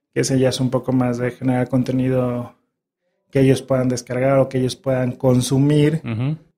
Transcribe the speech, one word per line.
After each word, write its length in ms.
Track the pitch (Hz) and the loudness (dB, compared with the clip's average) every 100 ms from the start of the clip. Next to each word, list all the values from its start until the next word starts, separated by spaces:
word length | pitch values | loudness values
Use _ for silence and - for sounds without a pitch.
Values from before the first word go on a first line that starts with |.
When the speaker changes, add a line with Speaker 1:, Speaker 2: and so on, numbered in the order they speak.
| _ | _
Speaker 1:
que 60 | 135 | -4
ese 180 | 127 131 | -2 0
ya 100 | 131 | 0
es 100 | 127 | 0
un 120 | 127 | -2
poco 220 | 123 - | -2 0
más 260 | 127 123 120 | 0 0 -2
de 140 | 123 | -4
generar 360 | - 131 127 127 | -4 -2 -2 0
contenido 880 | 131 123 127 127 127 123 120 120 - _ _ _ _ _ _ _ | -2 -2 -2 0 0 -2 -4 -10 -16 _ _ _ _ _ _ _
que 100 | 135 | 2
ellos 200 | 135 131 | 4 4
puedan 300 | 131 131 127 | 0 -2 0
descargar 480 | 123 - 123 135 135 | -4 -6 -2 2 2
o 100 | 131 | 2
que 80 | 131 | 0
ellos 180 | 127 | -4
puedan 380 | - 135 127 123 | -4 -4 -2 -2
consumir 880 | 123 131 127 123 135 143 151 151 160 | 0 2 2 2 2 2 4 2 0
Speaker 2:
Ujú. 360 | 120 110 131 156 _ | -4 -4 -4 -6 _